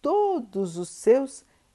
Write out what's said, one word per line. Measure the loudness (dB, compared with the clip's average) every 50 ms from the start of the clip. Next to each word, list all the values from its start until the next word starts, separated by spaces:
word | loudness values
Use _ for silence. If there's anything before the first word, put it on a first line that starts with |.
todos | -2 0 2 2 2 2 0 -2 -4 -6 -6 -6 -6 -4 -6
os | -8 -10 -10
seus | -10 0 4 4 4 4 2 -2 -10 -16 -20 _ _ _ _ _ _